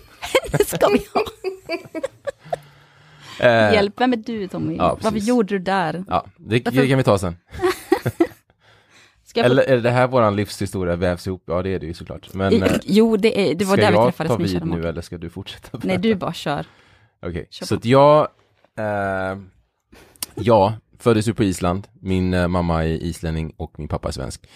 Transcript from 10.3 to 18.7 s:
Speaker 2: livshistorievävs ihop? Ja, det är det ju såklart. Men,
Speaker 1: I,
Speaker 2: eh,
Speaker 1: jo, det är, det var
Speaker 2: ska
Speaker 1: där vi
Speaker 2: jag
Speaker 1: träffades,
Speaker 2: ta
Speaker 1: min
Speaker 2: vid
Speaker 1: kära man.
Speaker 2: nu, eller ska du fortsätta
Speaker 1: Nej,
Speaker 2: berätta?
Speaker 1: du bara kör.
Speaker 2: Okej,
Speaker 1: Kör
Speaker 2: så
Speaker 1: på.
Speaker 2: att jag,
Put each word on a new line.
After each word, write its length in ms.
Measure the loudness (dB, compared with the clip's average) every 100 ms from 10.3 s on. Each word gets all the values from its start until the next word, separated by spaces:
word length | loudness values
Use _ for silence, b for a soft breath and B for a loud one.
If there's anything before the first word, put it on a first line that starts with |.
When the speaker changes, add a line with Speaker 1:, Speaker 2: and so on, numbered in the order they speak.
| 2
Speaker 2:
livshistorievävs 920 | -4 -6 -6 -4 -2 0 -2 -2 -6
ihop? 180 | -10 -4
Ja, 160 | -4
det 80 | -2
är 80 | -4
det 80 | -8
ju 80 |
såklart. 400 | -12 -14 -14 -12
Men, 180 | -4 2
Speaker 1:
I, 40 | 2
Speaker 2:
eh, 120 | 2 0
Speaker 1:
jo, 320 | 2 4 4 4
det 240 | 2 2 0
är, 40 |
det 100 | 0
var 120 | 0 2
Speaker 2:
ska 60 |
Speaker 1:
där 60 | 4
vi 60 | 4
Speaker 2:
jag 100 | 2
Speaker 1:
träffades, 220 | 0 -2
Speaker 2:
ta 60 | 0
Speaker 1:
min 80 | 0
Speaker 2:
vid 60 | -2
Speaker 1:
kära 80 |
man. 160 | -2 -4
Speaker 2:
nu, 80 | -4
eller 120 | -6
ska 180 | -10 -12
du 120 | -12
fortsätta 380 | -12 -14 -16 -14
Speaker 1:
Nej, 80 | -8 -4
Speaker 2:
berätta? 160 | 0
Speaker 1:
du 120 | 0
bara 180 | 0 -2
kör. 340 | -6 -6 -6 -8 b b b b _ -10
Speaker 2:
Okej, 200 | -8 -10
Speaker 1:
Kör 160 | -14 -4
Speaker 2:
så 80 |
Speaker 1:
på. 40 | -2
Speaker 2:
att 60 |
jag, 440 | 4 6 8 6 2 -6 _ _ _